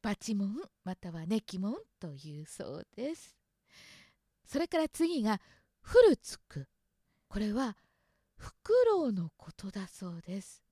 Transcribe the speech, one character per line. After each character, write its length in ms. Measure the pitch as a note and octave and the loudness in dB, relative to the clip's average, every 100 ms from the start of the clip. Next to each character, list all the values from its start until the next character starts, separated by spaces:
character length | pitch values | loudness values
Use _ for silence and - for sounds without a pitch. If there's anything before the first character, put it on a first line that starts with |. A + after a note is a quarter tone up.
バ 140 | G#3+ G3+ | -4 -6
チ 180 | - | -4
モ 120 | G#3 G3 | -2 -2
ン 100 | A#3 G4 _ | -4 -10 _
ま 140 | F3+ F#3 | -12 -10
た 160 | F3+ | -10
は 120 | E3 D#3+ | -10 -4
ネ 140 | G#3+ | -4
キ 180 | - F#3+ | -4 -6
モ 120 | G3 | -6
ン 60 | D#4 A4 _ | -6 -12 _
と 140 | E3+ | -14
い 280 | C#3 D3+ D3 | -14 -14 -14
う 40 | D#3 | -14
そ 180 | - | -12
う 220 | - D3 - - | -12 -12 -14 -8
で 180 | C4+ | -8
す。 220 | E4 - _ _ _ _ - - - - _ _ _ _ | -8 -14 _ _ _ _ -20 -20 -20 -20 _ _ _ _
そ 120 | C#4+ | -4
れ 100 | D4 | -2
か 100 | E4 | 0
ら 100 | D#4 | -2
次 340 | - E4 E4 | 0 0 2
が 180 | G#3+ G#3 _ _ _ _ | 0 -2 _ _ _ _
フ 180 | - A#4+ | 4 8
ル 140 | A#4 C4+ | 10 8
ツ 220 | - - _ | -2 -16 _
ク。 200 | C#3+ C3+ _ _ _ _ _ _ | -12 -12 _ _ _ _ _ _
こ 100 | G3+ | -4
れ 140 | G#3+ | -2
は 240 | G#3+ B3+ G3+ _ _ _ _ _ - | 0 -2 -6 _ _ _ _ _ -18
フ 160 | - _ | -18 _
ク 100 | - A#4+ A#4 | 4 6 6
ロ 220 | G4+ C#4+ | 4 2
ウ 40 | |
の 180 | G3 E3 _ | 0 -4 _
こ 160 | - - | -20 -12
と 140 | G3 | -10
だ 180 | G3 F#3 | -10 -12
そ 200 | - F#3 | -12 -12
う 140 | E3+ | -12
で 180 | F3 F#3+ | -10 -10
す。 220 | - - _ | -12 -20 _